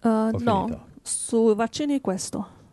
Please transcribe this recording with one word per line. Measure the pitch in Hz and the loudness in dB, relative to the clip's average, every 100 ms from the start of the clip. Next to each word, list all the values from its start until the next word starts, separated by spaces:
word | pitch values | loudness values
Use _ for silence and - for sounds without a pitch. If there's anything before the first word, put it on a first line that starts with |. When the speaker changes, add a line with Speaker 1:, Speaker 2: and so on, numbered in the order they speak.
Speaker 1:
Eh, | 226 | 0
Speaker 2:
Ho | 220 220 226 | 2 0 0
Speaker 1:
no, | 233 196 190 | 2 2 0
Speaker 2:
finito. | 226 - - | -8 -12 -18
Speaker 1:
su | - - - 226 226 | -8 -8 0 4 4
vaccini | 208 226 - 294 277 | 4 0 -2 -2 0
questo. | 202 185 - 220 190 - - | -2 -4 -4 -8 -8 -14 -20